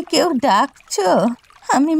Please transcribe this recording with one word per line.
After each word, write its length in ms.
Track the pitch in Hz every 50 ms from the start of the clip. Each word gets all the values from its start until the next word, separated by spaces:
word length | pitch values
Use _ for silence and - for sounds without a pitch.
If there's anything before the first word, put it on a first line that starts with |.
| 339
কেউ 240 | - 339 302 302 359 320 240
ডাকছো? 640 | 277 262 190 208 254 277 _ - _ - - - 392 370 330 208 175 240 233 - _ _ - - - -
আমি 240 | 415 262 285 320 320